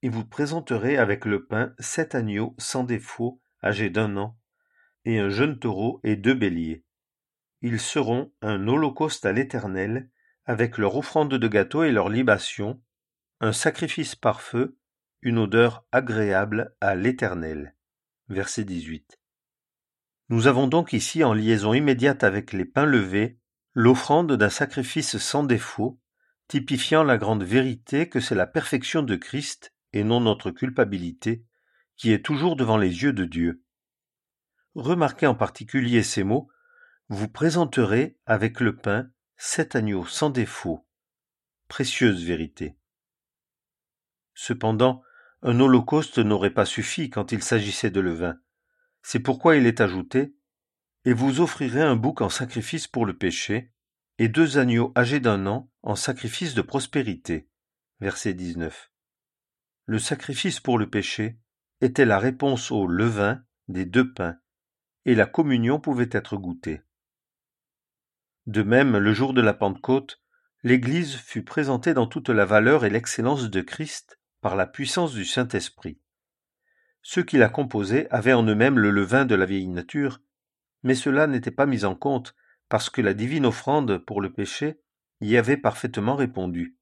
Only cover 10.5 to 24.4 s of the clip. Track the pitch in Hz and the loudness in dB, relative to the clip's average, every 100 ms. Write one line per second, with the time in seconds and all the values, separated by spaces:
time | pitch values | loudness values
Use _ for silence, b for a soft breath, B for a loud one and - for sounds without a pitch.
10.5 | 110 117 113 101 117 147 156 147 135 113 | -2 -2 0 0 0 -2 0 0 0 2
11.5 | 104 95 147 160 110 95 113 127 101 - | 2 0 0 2 2 0 0 2 2 0
12.5 | - 104 - _ _ _ _ _ _ 160 | -8 -8 -8 _ _ _ _ _ _ -2
13.5 | 156 160 156 165 - 147 - 117 - - | 0 -2 -2 -6 -6 -8 -2 -2 -2 -6
14.5 | 120 135 - _ _ _ _ 127 113 104 | -4 -4 -6 _ _ _ _ -2 0 2
15.5 | 113 117 113 _ 123 131 110 104 95 104 | 4 4 2 _ -2 0 -2 2 2 0
16.5 | 107 - _ 98 92 107 127 107 90 80 | -2 -6 _ -2 0 -2 -2 -4 -4 -8
17.5 | 78 71 _ _ _ _ _ _ 95 98 | -8 -12 _ _ _ _ _ _ -6 -6
18.5 | - 101 90 80 78 _ _ _ _ _ | -6 -6 -8 -10 -14 _ _ _ _ _
19.5 | _ _ _ _ _ _ _ _ 117 120 | _ _ _ _ _ _ _ _ 2 4
20.5 | 127 135 139 170 110 - 156 143 107 110 | 4 4 2 0 -4 -2 2 2 4 2
21.5 | 110 104 123 147 127 135 135 107 98 101 | 2 2 2 2 2 2 2 2 0 -6
22.5 | 98 92 - 151 127 95 98 113 - _ | -6 -4 0 2 2 2 0 -2 -4 _
23.5 | _ _ 131 123 127 - 147 175 123 | _ _ 4 6 6 4 2 4 2